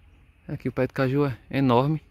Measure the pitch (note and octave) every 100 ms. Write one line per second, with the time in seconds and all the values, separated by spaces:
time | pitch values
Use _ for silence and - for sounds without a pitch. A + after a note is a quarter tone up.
0 | - - _ _ - D3 C3 C3 B2+ -
1 | C3 C#3 C#3+ A2+ - C3+ C3+ A#2+ C#3+ D#3
2 | -